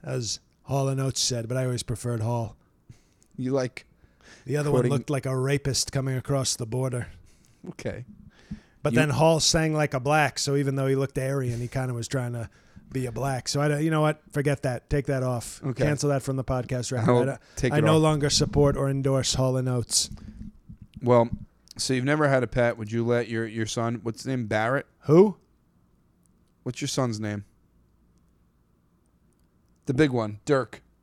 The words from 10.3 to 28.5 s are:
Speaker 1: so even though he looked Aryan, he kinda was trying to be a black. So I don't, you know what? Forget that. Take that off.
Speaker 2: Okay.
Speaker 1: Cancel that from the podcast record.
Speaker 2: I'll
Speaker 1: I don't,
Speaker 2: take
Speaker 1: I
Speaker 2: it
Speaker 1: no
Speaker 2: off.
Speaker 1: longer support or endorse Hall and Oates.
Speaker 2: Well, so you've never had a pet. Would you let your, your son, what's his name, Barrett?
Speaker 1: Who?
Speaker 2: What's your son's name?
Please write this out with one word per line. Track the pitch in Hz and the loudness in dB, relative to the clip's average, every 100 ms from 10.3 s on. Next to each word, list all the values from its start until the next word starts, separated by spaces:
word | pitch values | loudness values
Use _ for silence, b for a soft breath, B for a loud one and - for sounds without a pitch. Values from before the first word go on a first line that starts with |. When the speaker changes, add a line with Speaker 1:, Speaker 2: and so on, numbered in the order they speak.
| - | 0
Speaker 1:
so | - 143 | -2 0
even | 139 135 | 0 0
though | 135 | 0
he | 135 | 0
looked | 135 - | 0 -2
Aryan, | 131 139 127 117 | -2 -2 -2 -4
he | 120 | -4
kinda | 135 131 | -4 -4
was | 120 113 | -4 -4
trying | 135 123 | -4 -4
to | 120 113 b b b - | -6 -8 b b b -8
be | 135 127 | -6 -4
a | |
black. | 113 135 127 - | -4 -4 -4 -2
So | 143 | 0
I | 147 | 2
don't, | 147 | 2
you | 160 | 2
know | 156 | 2
what? | 151 156 - | 2 0 -6
Forget | 147 143 139 | -2 0 0
that. | 135 123 - | -2 -4 -2
Take | 147 139 | -2 0
that | 135 | 0
off. | 127 123 - - | 0 -2 -6 -8
Speaker 2:
Okay. | 139 123 | -6 0
Speaker 1:
Cancel | 147 143 143 | 0 2 0
that | 139 | 0
from | - 131 | -2 -4
the | |
podcast | 127 127 120 127 117 | -2 -2 -2 -4 -4
record. | 127 120 | 0 4
Speaker 2:
I'll | 123 | 4
Speaker 1:
I | 127 | 2
don't, | 131 b - | -2 b -2
Speaker 2:
take | 127 | 0
Speaker 1:
I | 147 | 4
Speaker 2:
it | |
Speaker 1:
no | 156 156 | 6 6
Speaker 2:
off. | |
Speaker 1:
longer | 156 151 143 | 4 2 2
support | - - 147 143 139 | 2 2 4 4 4
or | 139 | 0
endorse | 139 135 135 127 | 0 2 2 0
Hall | 127 131 131 | 2 2 2
and | 127 | 0
Oates. | 123 113 - - - B B B - - - - - | -2 0 0 0 -6 B B B -16 -20 -20 -18 -4
Speaker 2:
Well, | 120 120 120 - - _ _ - | 4 4 4 -2 -10 _ _ -8
so | - | -2
you've | 131 | 0
never | 131 151 147 | 0 2 4
had | 135 | 2
a | 120 | 2
pet. | 131 120 110 | 2 0 0
Would | 107 | -4
you | 117 | -2
let | 117 120 113 | 0 0 0
your, | 113 113 | -4 -4
your | 113 107 | -4 -4
son, | - 117 117 | -2 -4 -4
what's | 101 107 | -6 -8
his | - | -6
name, | 127 107 | -6 -2
Barrett? | 110 113 135 - _ | 0 0 -2 -4 _
Speaker 1:
Who? | - 160 208 - _ _ _ _ _ _ _ _ _ _ _ _ | 6 8 8 4 _ _ _ _ _ _ _ _ _ _ _ _
Speaker 2:
What's | 127 - | -12 -8
your | 139 | -4
son's | - 123 107 | -2 -2 -2
name? | 107 104 101 _ _ _ _ _ _ _ _ _ _ | -4 -6 -8 _ _ _ _ _ _ _ _ _ _